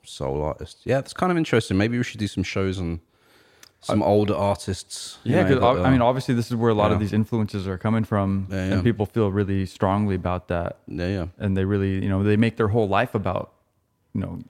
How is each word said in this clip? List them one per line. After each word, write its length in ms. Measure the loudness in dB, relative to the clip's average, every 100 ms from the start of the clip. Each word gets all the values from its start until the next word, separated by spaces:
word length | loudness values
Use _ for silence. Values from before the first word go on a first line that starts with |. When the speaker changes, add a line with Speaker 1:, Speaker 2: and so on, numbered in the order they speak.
Speaker 1:
soul 400 | -18 -8 -4 -2
artist. 380 | -4 -6 -12 -12 -2
Yeah, 140 | -2
it's 140 | -2
kind 180 | -4 0
of 60 | 0
interesting. 400 | 2 0 2 0
Maybe 200 | 2 0
we 60 |
should 160 | -4 -4
do 80 | -4
some 160 | -2
shows 360 | -4 -2 -2 -2
on 200 | -4 -6 _ _ _ _ _ _ -20 _
some 220 | -2 0
older 320 | 4 4 2 0
artists, 840 | 0 -2 -4 -8 -8 -14 -14 -8
you 100 | 0
Speaker 2:
Yeah, 80 | 2
Speaker 1:
know, 60 | 4
Speaker 2:
'cause 100 | 4 4 4
Speaker 1:
that 40 | 4
Speaker 2:
I, 20 |
I 40 |
mean, 100 | 4
Speaker 1:
are 60 | 4
Speaker 2:
obviously, 280 | 2 0 0
this 120 | 0
is 40 | 0
where 140 | 2
a 40 | 4
lot 160 | 4
of 60 | 2
Speaker 1:
Yeah. 20 | 2
Speaker 2:
these 80 |
influences 540 | 0 0 -2 -2 -4 -6
are 100 | -4
coming 260 | 0 0
from, 440 | 0 0 2 0 -2
Speaker 1:
Yeah, 60 | -4
Speaker 2:
and 140 | 0 2
Speaker 1:
yeah. 60 |
Speaker 2:
people 240 | 2 0 -2
feel 240 | 0 0
really 340 | 2 0 -2 -4
strongly 480 | 0 0 2 0 0
about 320 | -2 -4 -4
that. 280 | -4 -4 -8 -10
Speaker 1:
Yeah, 200 | -4 -2
yeah. 180 | -2 -6 -4
Speaker 2:
And 180 | -2 0
they 80 | 0
really, 360 | 0 0 0
you 40 | 0
know, 160 | 0
they 140 | 2 4
make 180 | 2 2
their 120 | 0
whole 180 | 2 2
life 260 | 2 0 -2
about, 360 | -2 -4 -8 _ _ _ _ _ _
you 80 | -6
know 180 | -6 -8